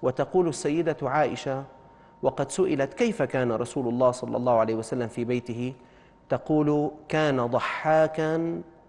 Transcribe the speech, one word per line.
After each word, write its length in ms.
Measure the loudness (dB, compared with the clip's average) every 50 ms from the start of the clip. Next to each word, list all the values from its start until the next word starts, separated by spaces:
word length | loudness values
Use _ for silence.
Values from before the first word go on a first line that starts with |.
| -4
وتقول 460 | -2 0 0 -4 0 2 2 2 2
السيدة 480 | 0 -2 -2 -2 0 0 0 0 -2 -2 -2
عائشة 600 | -2 2 2 2 2 0 -4 -4 -4 -4 -6 -6 -12 -18 -20 -20 -20 -20 -20 -20 -20 -12 -2 -2
وقد 280 | -2 0 0 -4 -4
سئلت: 440 | 0 0 0 2 2 0 0 -2 0
"كيف 280 | 0 0 0 2 0 -2
كان 300 | 0 0 0 0 2 0
رسول 360 | -2 -2 -4 -4 -4 -2 -2
الله 220 | 0 4 4 4
صلى 260 | 4 2 -6 -4 -4
الله 160 | -2 2 4 4
عليه 220 | 4 4 2 0
وسلم 340 | -2 -2 -4 -4 -4 -4 -6
في 160 | -4 -6 -4
بيته؟" 500 | -2 -2 -4 -4 -6 -8 -6 -6 -8 -8 -10 -18 -20 _ -20 -20 -20 _ _ _ -4
تقول: 600 | -4 -4 0 0 2 2 4 4 2 2 0 -2 -4 -8 -10 -4
"كان 380 | 0 2 2 2 2 2 0
ضحاكا 1160 | 0 0 0 -2 -2 -6 -4 0 4 4 4 4 4 2 -2 -2 0 0 0 -2 -2 -4 -6 -10 -14 -20 -20 -18